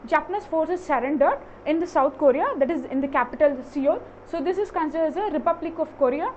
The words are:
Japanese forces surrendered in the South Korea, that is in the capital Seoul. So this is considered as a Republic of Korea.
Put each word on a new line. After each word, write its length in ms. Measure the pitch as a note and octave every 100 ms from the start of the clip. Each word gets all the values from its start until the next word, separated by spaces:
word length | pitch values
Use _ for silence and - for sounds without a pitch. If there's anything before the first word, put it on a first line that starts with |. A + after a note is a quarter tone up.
| -
Japanese 380 | D#4 D4+ G4+
forces 400 | - D#4+ D#4+ F4+
surrendered 540 | - C4+ B3+ D4 C#4 C#5 - -
in 160 | - D#4+
the 60 | E4+
South 320 | D#4 C4+ C4+
Korea, 280 | C#4+ C4 C#5 G4
that 120 | C4+
is 140 | D#4+
in 160 | B3 C4
the 80 | C#4
capital 480 | C#4 B3 - D4 C4 A#3+
Seoul. 320 | D4 C#4 G4 - - -
So 160 | E4+
this 160 | C#4+ F#4
is 120 | G#4
considered 360 | F4+ D#4 D#4+ D#4+
as 100 | D4+
a 140 | G#4
Republic 480 | D4+ C#4 E4 D#4+ E4
of 180 | D4+ -
Korea. 340 | C4 C#4+ G#4